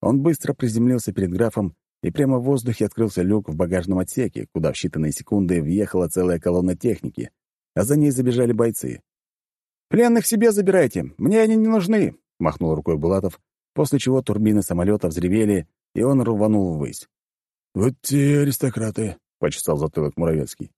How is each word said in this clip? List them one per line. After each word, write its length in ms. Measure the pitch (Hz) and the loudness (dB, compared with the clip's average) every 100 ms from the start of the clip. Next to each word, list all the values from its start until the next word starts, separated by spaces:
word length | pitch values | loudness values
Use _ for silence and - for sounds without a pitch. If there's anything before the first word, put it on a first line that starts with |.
Он 180 | - 135 | 2 2
быстро 320 | 147 156 - | 2 -2 -4
приземлился 600 | 139 127 110 120 127 - | -4 -2 0 0 0 -2
перед 180 | 95 95 | -4 -2
графом, 440 | 90 113 - 98 - _ _ | 0 -2 0 -4 -6 _ _
и 80 | - | -6
прямо 280 | 135 139 131 | 0 0 0
в 60 | |
воздухе 400 | 123 139 117 113 | 0 0 0 -2
открылся 380 | 107 - 113 95 | -2 0 -2 0
люк 260 | 90 107 101 | 0 0 -2
в 80 | 78 | -4
багажном 420 | 90 92 87 92 | -2 -2 0 -2
отсеке, 480 | 92 - 113 - - | -2 -4 -4 -6 -8
куда 200 | - 78 | -2 -2
в 40 | - | -2
считанные 360 | 71 82 78 | -6 -4 -4
секунды 500 | - - 104 90 87 | -4 -4 -2 2 0
въехала 460 | 76 92 101 92 87 | 0 0 0 0 -2
целая 300 | - 90 85 | 0 0 0
колонна 380 | 90 87 90 87 | 0 0 0 0
техники, 540 | 127 101 - - 55 _ _ _ _ | -2 -4 -6 -10 -12 _ _ _ _
а 100 | - | -4
за 120 | 104 147 | 0 2
ней 140 | 147 | 2
забежали 420 | 127 123 120 120 | 2 0 2 0
бойцы. 480 | 113 117 110 64 - _ _ _ _ _ _ _ _ _ | 2 0 0 -8 -10 _ _ _ _ _ _ _ _ _
«Пленных 380 | 196 240 233 - | 2 4 4 2
себе 260 | 226 233 | 2 2
забирайте, 600 | 202 190 190 135 95 67 - | 4 2 4 2 0 -6 -2
мне 240 | 120 214 | 0 4
они 160 | 220 220 | 4 4
не 120 | 220 | 2
нужны», — 480 | 220 175 214 151 - _ _ | 2 2 2 0 -4 _ _
махнул 360 | 82 78 82 | -2 0 -2
рукой 240 | 78 76 80 | -2 0 -2
Булатов, 420 | 80 95 92 - _ _ _ | 0 0 -2 -8 _ _ _
после 260 | - 147 143 | -2 0 0
чего 220 | - 131 | 0 0
турбины 420 | 123 101 107 104 | 0 0 2 2
самолета 460 | 95 87 92 104 90 | 0 -2 0 0 0
взревели, 600 | 80 87 104 104 101 80 _ _ | -2 0 2 2 0 -2 _ _
и 80 | - | -2
он 180 | 123 139 | 2 2
рванул 560 | 117 110 107 107 92 78 | 2 0 2 2 0 -2
ввысь. 320 | 69 - - _ _ _ _ _ _ | -6 -8 -18 _ _ _ _ _ _
«Вот 200 | - 110 127 | -2 -2 -2
те 380 | - 139 139 147 | -2 0 2 2
аристократы», — 760 | 143 131 135 117 110 107 110 - _ _ | 2 0 -2 -2 -6 -4 -6 -6 _ _
почесал 400 | 78 - - 78 | -4 -4 -4 -2
затылок 400 | 78 - 76 - | -2 -2 -4 -2
Муравецкий. 520 | 82 80 69 - - | 0 0 -4 -10 -16